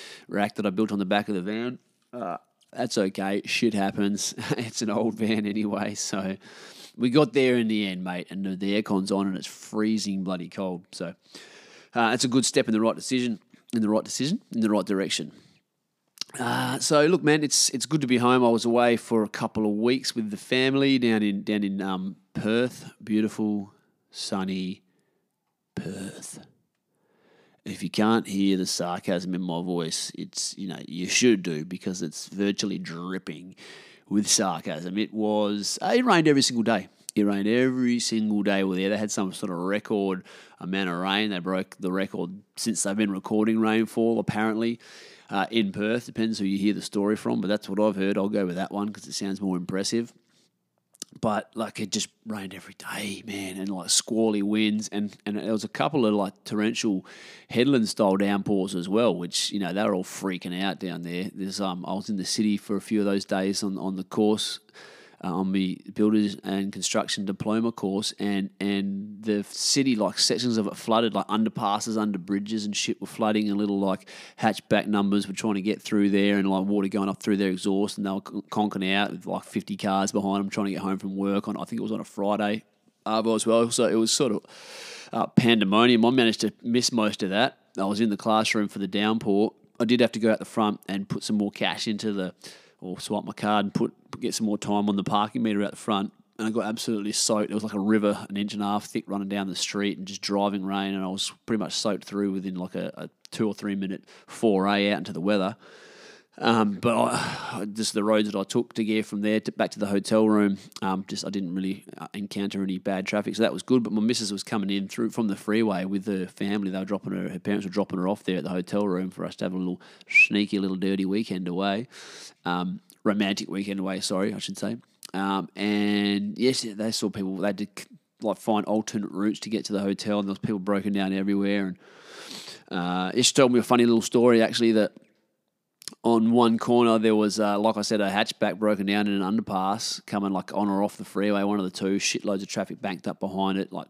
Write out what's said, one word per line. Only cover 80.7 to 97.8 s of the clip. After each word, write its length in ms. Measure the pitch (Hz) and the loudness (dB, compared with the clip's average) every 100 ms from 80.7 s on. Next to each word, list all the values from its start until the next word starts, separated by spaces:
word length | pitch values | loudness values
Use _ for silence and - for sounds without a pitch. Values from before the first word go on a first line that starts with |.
get 80 | 92 | -2
home 180 | 95 95 | -4 -4
from 180 | 98 98 | -4 -4
work 320 | 98 98 107 | 0 0 -2
on, 80 | 98 | -6
I 80 | |
think 160 | - 113 | -6 -6
it 20 | |
was 100 | 104 | -4
on 80 | 104 | -6
a 40 | |
Friday, 600 | - - 98 101 104 110 - _ _ _ - | -8 -4 0 2 0 -2 -8 _ _ _ -2
uh, 160 | 110 110 | 0 2
as 120 | 110 113 | 2 4
well, 240 | 117 117 | 4 4
so 160 | 117 110 | 4 4
it 80 | |
was 180 | 107 113 | 4 2
sort 200 | - 135 | 2 2
of, 120 | 101 - - - - - - - | 0 -6 -16 -18 -16 -16 -16 -8
uh, 120 | 113 - | -4 -2
pandemonium. 760 | - 117 113 98 107 120 120 | 2 4 4 4 4 6 6
I 60 | 117 | 6
managed 320 | 131 117 104 | 4 2 2
to 100 | 110 - | -2 -4
miss 300 | 120 120 120 | -2 0 2
most 300 | 120 107 - | 0 0 -2
of 80 | 98 | -2
that. 260 | 98 135 - _ - | 0 0 -2 _ -4
I 80 | 98 | -2
was 120 | 104 | 0
in 120 | 113 | 0
the 80 | 101 | 0
classroom 500 | 117 110 110 113 101 | 2 2 2 0 -2
for 100 | 101 | -4
the 100 | 95 | -4
downpour. 640 | 104 107 110 110 98 107 - _ - | 0 0 0 2 4 2 0 _ -2
I 60 | 113 | 2
did 160 | 123 | 4
have 100 | 117 | 4
to 60 | 110 | 4
go 120 | 110 | 2
out 80 | 107 | 0
the 60 | |
front 360 | - - 107 101 - | -2 0 0 0 -6
and 220 | 98 98 | -8 -6
put 140 | 104 | -6
some 140 | - 107 | -2 0
more 140 | 101 | 0
cash 380 | - 95 85 117 | -2 -4 -2 -4
into 240 | 104 110 | -4 -4
the, 220 | 101 92 - - - - _ | -4 -6 -8 -18 -20 -20 _
or 200 | 92 90 | -12 -10
swipe 240 | - 101 | -6 -4
my 80 | - | -4
card 320 | - 104 104 | -4 0 2
and 80 | 101 | 2
put, 220 | - 117 - _ - | 0 -2 -4 _ -8
get 140 | 113 | -6
some 120 | - 107 | -2 -2
more 120 | 104 | -2
time 300 | - 104 104 | -2 0 2
on 80 | 98 | 0
the 60 | |
parking 400 | 92 104 107 127 | 0 0 0 0
meter 220 | 110 101 | 0 0
out 60 | 101 | -2
the 60 | - | -4
front. 360 | - 101 104 - _ - | -2 -2 -2 -8 _ -8
And 80 | 110 | -4
I 40 | |
got 160 | 110 104 | -2 -2
absolutely 460 | 113 - 110 101 | -4 -4 -2 -2
soaked. 380 | - - 107 104 | -2 2 2 0
It 40 | |
was 100 | 104 | -2
like 80 | 107 | -2
a 80 | 101 | -2